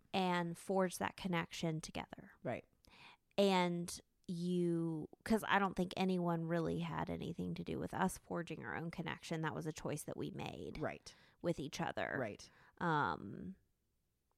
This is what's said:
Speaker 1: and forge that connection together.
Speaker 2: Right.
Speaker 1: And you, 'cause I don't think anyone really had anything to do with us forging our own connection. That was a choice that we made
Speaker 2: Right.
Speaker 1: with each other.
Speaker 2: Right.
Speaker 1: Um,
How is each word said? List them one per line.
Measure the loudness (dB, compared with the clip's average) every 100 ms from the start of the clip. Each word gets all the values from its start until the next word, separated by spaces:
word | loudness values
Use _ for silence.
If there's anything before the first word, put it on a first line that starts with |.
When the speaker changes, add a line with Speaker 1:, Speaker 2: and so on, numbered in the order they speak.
| _
Speaker 1:
and | 2 4 2 0 -2
forge | 0 2 2 2
that | -2 -2
connection | 0 0 0 0 0 0
together. | -2 -6 -8 -12 -16 -8
Speaker 2:
Right. | -4 -4 -6 _ -20 -20 -20 -20 _ 4
Speaker 1:
And | 6 6 4 2 -2 -6 -12 _ -6
you, | -2 2 4 4 4 0 -2 -6 -6
'cause | 2 2 6
I | 4
don't | 4
think | 2 0 2
anyone | 2 4 2 2 2
really | 2 2 0
had | 0 -2 -2
anything | -2 -4 -4 -4 -4
to |
do | -4 -4
with | -4
us | 0 0 0 -6
forging | -6 -6 -8 -6
our | -4
own | -4
connection. | -4 -4 -6 -4 -2
That | -2 -2
was | -4
a |
choice | -4 -4 -4
that | -6 -6
we | -6
made | -6 -8 -8 -8 -4
Speaker 2:
Right. | -4 -6 -12 -20 -20 _
Speaker 1:
with | -2 -2
each | -4 -4
other. | -2 -2 -2 -2
Speaker 2:
Right. | -2 -6 -14 -20 -18 -2
Speaker 1:
Um, | 2 4 2 0 -4 -8 -10 -12 _ _ _ _ _ _ _